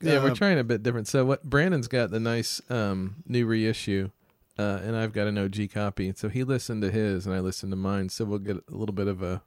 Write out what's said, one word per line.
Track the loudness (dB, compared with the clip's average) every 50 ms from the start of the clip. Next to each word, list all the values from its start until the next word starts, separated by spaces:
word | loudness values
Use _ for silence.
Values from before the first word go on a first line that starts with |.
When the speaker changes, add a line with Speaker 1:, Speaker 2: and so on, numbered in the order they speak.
Speaker 1:
Yeah, | 2 4 4 6 6
we're | 4
Speaker 2:
Uh, | 4
Speaker 1:
trying | 4 4 4 4 4
a | 4
bit | 2 0 0 2
different. | 0 0 0 -2
So | 0 2 2 4
what, | 4 2 0 0
Brandon's | 2 2 4 4 4 2 0 0
got | 0 0 0 0 2
the | 0 0
nice, | 0 2 0 0 0 -2 -4 -8 -6 -4
um, | -2 0 0 0 0 0 -2 -4 -6 -10 -8
new | -2 0 0 2
reissue, | 2 2 2 2 2 0 0 -2 0 0 0 0 -2 -6 _ _ _ _ _ _ _ _ -2
uh, | -2 0 0 -2 -2
and | -4 -2
I've | -2 -2 -2 0
got | 0 0
an | 0 0
O | 0 0 -2
G | -2 -2 -4 -4
copy. | -2 -2 -2 -2 -2 -2 -4 -4 -4
So | -4 -6 -4
he | -2 -2 -2
listened | 0 -2 -2 -2 -4 -4 -2
to | 0 0
his, | 2 2 2 2 0 -2 -2
and | -2 -2
I | -2
listened | -2 -2 -4 -4 -6 -6 -4
to |
mine. | -2 -2 -2 -2 -2 -2 -4
So | -4 -4 -4
we'll | -2 -4 -4
get | -4 -4 -6
a | -6 -6 -10 -8
little | -6 -6 -4 -2
bit | -2 -2 -2
of | -2 -2 -4
a, | -4 -4 -6 -8